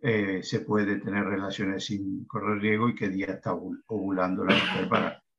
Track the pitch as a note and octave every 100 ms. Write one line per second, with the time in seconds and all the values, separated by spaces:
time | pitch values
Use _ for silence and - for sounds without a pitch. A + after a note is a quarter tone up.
0 | A#2+ G#2+ G2 F#2 - A2 - G#2+ G2+ G2+
1 | A2 G2+ F#2 G2 G2 G2 F#2+ F#2+ - G2+
2 | G2 G2 - G#2+ G2+ G#2 G#2+ G#2+ A#2+ -
3 | G#2 F#2+ G2 F#2+ - F2 F#2 - - G#2+
4 | G2 F#2 F#2 F#2+ F#2 - - - - G#2+
5 | E2+ - _